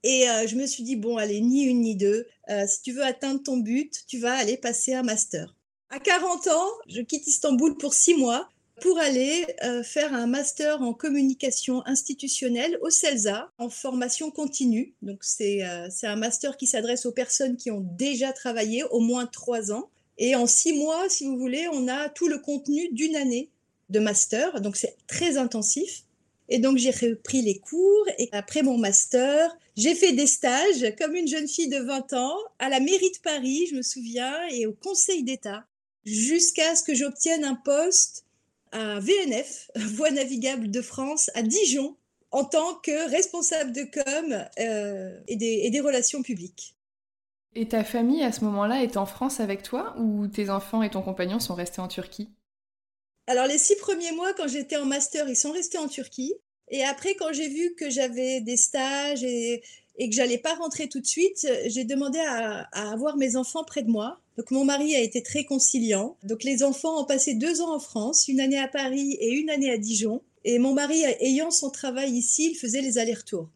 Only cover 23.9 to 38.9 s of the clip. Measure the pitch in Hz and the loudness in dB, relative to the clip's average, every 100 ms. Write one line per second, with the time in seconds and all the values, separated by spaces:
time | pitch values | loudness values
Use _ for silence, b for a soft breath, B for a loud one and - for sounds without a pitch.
23.9 | 208 214 202 - 214 330 285 202 196 - | 2 2 2 2 0 0 -2 -4 -4 -6
24.9 | - - - 247 277 247 226 208 277 359 | -8 -10 -2 0 2 0 0 0 0 -4
25.9 | - _ _ _ _ - 254 262 269 247 | -8 _ _ _ _ -2 2 6 6 4
26.9 | - 233 226 - 269 220 196 - 320 381 | 2 0 0 -2 0 2 0 -2 4 6
27.9 | 415 381 - 247 208 202 302 269 240 208 | 6 4 -2 -4 -4 -2 2 2 4 4
28.9 | 202 - 247 262 294 330 330 b - 240 | 4 6 4 4 4 2 0 b 0 2
29.9 | 339 359 254 294 - 262 254 370 302 233 | 6 6 6 4 4 2 4 4 4 0
30.9 | 214 311 339 320 311 294 - 311 277 247 | 0 -2 0 -2 -2 -4 -2 0 0 -2
31.9 | 269 269 262 262 349 440 _ 262 269 269 | -4 -2 -2 -2 -4 -8 _ 0 2 4
32.9 | 370 370 - 339 302 254 277 349 277 247 | 4 2 0 -4 -2 -2 0 0 -2 -4
33.9 | 262 233 240 254 302 339 247 220 208 370 | -6 -6 -4 -4 -4 -4 -2 -2 -4 -4
34.9 | 381 - 370 247 262 208 202 233 _ _ | 0 2 2 -2 -4 -8 -12 -14 _ _
35.9 | _ 214 214 233 330 339 - 320 330 - | _ -6 -2 2 4 2 4 2 2 0
36.9 | 262 285 - 320 330 285 247 - 285 349 | 0 -2 -2 0 0 0 -2 0 2 4
37.9 | 381 - - _ _ _ _ _ 220 220 | 4 2 -2 _ _ _ _ _ -8 -6